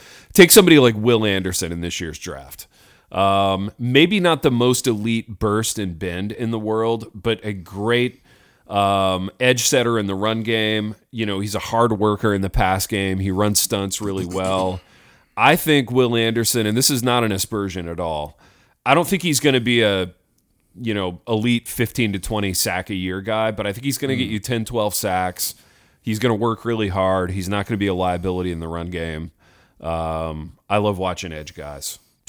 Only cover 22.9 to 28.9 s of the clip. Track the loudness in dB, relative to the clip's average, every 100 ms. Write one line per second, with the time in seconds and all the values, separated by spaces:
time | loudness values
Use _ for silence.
22.9 | -4 -4 -6 -4 -2 -2 -2 -6 -4 -4
23.9 | -4 -2 -2 -2 -4 -4 -4 -4 -2 -2
24.9 | -2 -2 -2 -2 -4 -8 -8 _ _ _
25.9 | _ -6 -2 0 0 0 -2 -4 -2 -2
26.9 | 0 2 2 0 -4 -2 -4 -2 -2 0
27.9 | 0 0 -2 -2 -4 -4 -4 -6 -8 -6